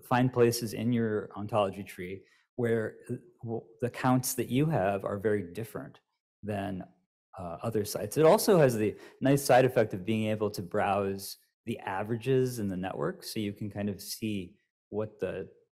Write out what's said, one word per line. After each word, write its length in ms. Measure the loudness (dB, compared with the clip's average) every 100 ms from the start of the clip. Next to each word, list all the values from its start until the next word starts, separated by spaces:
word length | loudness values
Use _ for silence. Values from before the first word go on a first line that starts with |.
| 0
find 240 | 2 2
places 400 | 6 4 4 -4
in 200 | -2 0
your 380 | 2 2 0 -4 -10
ontology 460 | -4 0 0 -2
tree 400 | -12 -12 -12 -12 -16 _ _ -4
where, 400 | 0 0 -2 -8 -10
uh, 40 | -10 -10 _
w-, 200 | -8 -8 -10 -6
the 80 | -6
counts 440 | -2 2 2 0
that 140 | -4 -2
you 180 | 0 2
have 380 | 2 0 0
are 140 | -2 -2
very 240 | 0 0
different 580 | -2 -10 -10 -10 -14 -18 _ _ _ _
than, 420 | -6 -4 -4 -6 -10 _ _ _ _ -12
uh, 180 | -10 -6
other 220 | -4 -2
sites. 320 | -2 -4 -6 4
It 100 | 6
also 320 | 6 6 6
has 180 | 6 4
the 200 | 0 -2 -14 -2
nice 240 | 2 2
side 200 | 6 6
effect 300 | 6 4 0
of 100 | 0
being 240 | -2 0 0
able 220 | 0 -2
to 120 | -4
browse 720 | -4 0 2 2 0 -4 -8 -16 _ _ -10
the 120 | -8
averages 760 | -6 -6 -4 -4 0 2 2 -2
in 100 | -4
the 80 | -4
network, 460 | -6 -4 -4 -6
so 180 | -10 -6
you 120 | -6
can 180 | -6 -10
kind 180 | -6 -6
of 120 | -6
see 540 | -10 -8 -6 -6 -8 _ _ _ _
what 300 | -6 -6 -6
the 260 | -6 -6 -10 -14 _